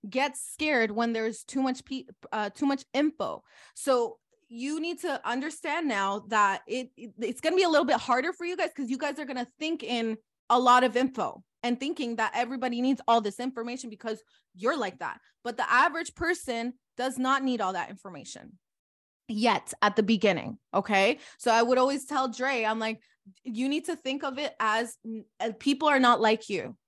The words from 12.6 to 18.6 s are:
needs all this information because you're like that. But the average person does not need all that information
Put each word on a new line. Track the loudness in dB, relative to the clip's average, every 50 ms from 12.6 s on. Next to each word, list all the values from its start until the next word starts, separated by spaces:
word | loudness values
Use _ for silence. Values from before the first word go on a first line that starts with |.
| -4 -4 -2 0 2
needs | 0 0 0 2 4
all | 4 4 4
this | 0 -4 -4
information | -8 -6 -6 -6 -8 -8 -8 -10 -10 -14
because | -16 -12 -8 -8 -8 -8 _ _ _ _ _ _ _
you're | -4 -2 -2 0
like | 0 -2 -4 -4 -6
that. | -8 -8 -8 -10 _ _ _ _ _
But | -8 -4
the | -4 0 2 4
average | 4 4 4 2 -2 -8 -8 -8
person | -4 -2 -2 -2 -2 -2 -6 -4 -4 -4 -6 -8 _ _ _ _ -4
does | -4 -4 -2 -2
not | 0 0 0 2 2
need | 0 0 0 -2
all | -2 -2
that | -4 -6 -8
information | -10 -16 _ -16 -16 -14 -16 -16 -16 -18 -18 -20 -20 _